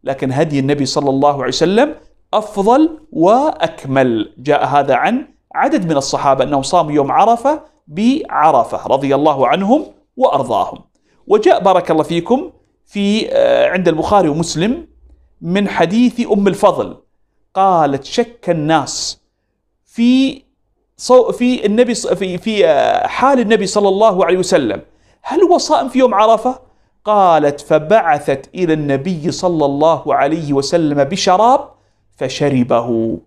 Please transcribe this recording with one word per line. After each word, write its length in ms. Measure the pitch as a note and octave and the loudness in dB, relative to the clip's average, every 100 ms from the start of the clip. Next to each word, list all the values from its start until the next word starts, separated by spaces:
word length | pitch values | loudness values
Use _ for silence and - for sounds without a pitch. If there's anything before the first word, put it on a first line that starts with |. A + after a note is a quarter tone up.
لكن 280 | - C3+ C3+ | -8 -6 -4
هدي 260 | C3 D#3+ C#3 | -2 -2 -2
النبي 280 | C3+ C#3+ C3+ | -2 -2 -2
صلى 240 | D#3 C#3+ | -2 -2
الله 240 | C3+ C#3+ | 0 0
عليه 140 | C#3 B2 | 0 -4
وسلم 460 | C3+ E3 G3+ D4 - _ _ _ | -2 0 2 0 -4 _ _ _
أفضل 680 | G#3 G#3+ G3 G3 B3+ D#4+ - _ | -6 -4 -2 2 2 2 -2 _
وأكمل. 1200 | - E3+ A#3 C#4+ - E3 - C#3+ C3+ B2+ A2+ G#2 - | 0 2 4 0 -2 -6 -6 -4 0 2 0 -4 -8
جاء 280 | C3 C#3+ C3+ | -2 0 2
هذا 280 | C#3+ C#3 | 0 2
عن 340 | B2 D#3 B3 D4+ _ _ | 0 0 -2 -6 _ _
عدد 300 | D3+ A#3 D#4+ | -4 -2 0
من 120 | F3 C#3+ | -2 -2
الصحابة 480 | C3+ C3+ C#3 C3+ | -2 -2 0 0
أنهم 180 | C3 C#3+ | 0 -2
صاموا 300 | C3+ F3+ D3+ | 0 -2 0
يوم 200 | D3 C3+ | 0 0
عرفة 500 | C3+ G3+ A#3+ C4+ D4+ - _ _ | 2 2 2 0 -4 -8 _ _
بعرفة 1000 | D3+ A3+ C#4 - C#3+ D#3 C#3 A2 G2 - | -2 0 0 -4 0 2 2 0 -6 -2
رضي 280 | B2+ C#3 | -2 0
الله 340 | C#3 D3+ C#3 A#2+ | 0 0 2 0
عنهم 380 | E3 G3 C#4+ - _ _ - | 0 0 0 -2 _ _ -2
وأرضاهم. 640 | B3+ C#3 B2 G#2 F2 - _ _ _ _ - | 0 0 -2 -2 -4 -8 _ _ _ _ 0
وجاء 360 | G#3 D#4 - | 2 4 4
بارك 280 | F#3 F#3 E3+ | 4 2 2
الله 120 | D#3+ | -2
فيكم 480 | D3 E3+ E3 B3+ F4+ _ _ _ _ | 0 -4 -2 -4 -4 _ _ _ _
في، 420 | G#3 G3+ A3 - | -4 0 0 0
آه، 380 | - B2 B2 C3 | 0 2 2 0
عند 180 | F3+ F3 | 0 -2
البخاري 400 | D#3 - G#3 E3 | -2 0 2 2
ومسلم 580 | D3+ E3+ D3+ G3 D#4 - _ _ _ _ _ | -2 -4 -4 -4 -4 -10 _ _ _ _ _
من 280 | E3 F#3+ G3+ | -4 -2 -2
حديث 640 | - E3 G#3+ B3 - A#3 | 0 0 2 0 0 -2
أم 160 | G#3 G3 | 0 0
الفضل 480 | F3+ G3+ D#3 F#2+ - _ _ _ _ _ | 2 0 0 -6 -10 _ _ _ _ _
قالت: 500 | - F#3+ F3 D3+ C#3 | -2 0 2 0 -2
"شك 460 | - - A#3 - - | -6 -6 -6 -8 -6
الناس 680 | E3+ D3 D#3+ D#3 - - - _ _ _ _ _ _ | -4 0 -2 -2 -8 -10 -12 _ _ _ _ _ _
في 580 | _ - A#3+ C4 C4+ C4 _ _ _ _ _ _ | _ -2 2 2 0 -4 _ _ _ _ _ _
صو-، 340 | - B3+ - | 4 4 4
في 360 | - B3 B3+ G3+ | 0 0 0 0
النبي 280 | G#3+ B3 | 2 0
ص-، 120 | A3+ D#3 | 0 -4
في، 320 | F3 F#3+ F3+ | -4 -4 -6
في، 280 | - G#3+ E3+ | -4 2 2
آه، 400 | C#3+ A2+ G2+ - | 4 2 0 -2
حال 340 | - B3+ C4+ | 0 0 2
النبي 260 | G#3 A3 F#3+ | 2 0 0
صلى 220 | G#3 G3+ | 0 0
الله 360 | F#3+ A3 F#3 | 2 2 2
عليه 140 | E3+ F#3 | 0 0
وسلم، 440 | F3 F#3 A#2+ G2 - _ _ _ | 0 0 0 -6 -12 _ _ _
هل 200 | - C#4 | -6 0
هو 160 | F4 E4+ | 2 2
صائم 300 | - D#4 C4+ | 2 -2 0
في 100 | B3+ | 0
يوم 160 | B3+ | 2
عرفة؟" 460 | G3 A3 A3 B3 B3+ _ _ _ _ | 2 2 2 0 -6 _ _ _ _
قالت: 560 | - G#3 F#3 D#3+ D#3 D3 | -2 2 4 4 2 -4
"فبعثت 920 | - D#3 D3+ G#3+ E3+ D3 D3+ C3+ - | -2 -2 2 2 2 -2 0 -6 -6
إلى 180 | - F3 | -6 -2
النبي 580 | D#3 C#3+ C3+ D3+ E3+ D3+ | -2 -2 -2 -2 -4 -6
صلى 340 | C3 F#3 E3+ | -4 -2 0
الله 500 | C#3+ C#3 D#3 D#3+ D3+ | -2 0 0 0 -2
عليه 380 | B2 C#3+ E3 D3 | 0 0 -2 -2
وسلم 520 | C#3 C3+ F3 D3+ C#3+ | -2 0 0 0 0
بشراب 640 | C3+ F#3+ - F#3 A3+ C4+ - _ _ _ _ _ | -2 -2 0 2 4 2 -2 _ _ _ _ _
فشربه". 1000 | C3 - C#3+ C3 B2 A#2+ A#2+ A2+ A2+ - | -8 -2 -2 0 0 0 0 -2 -2 -6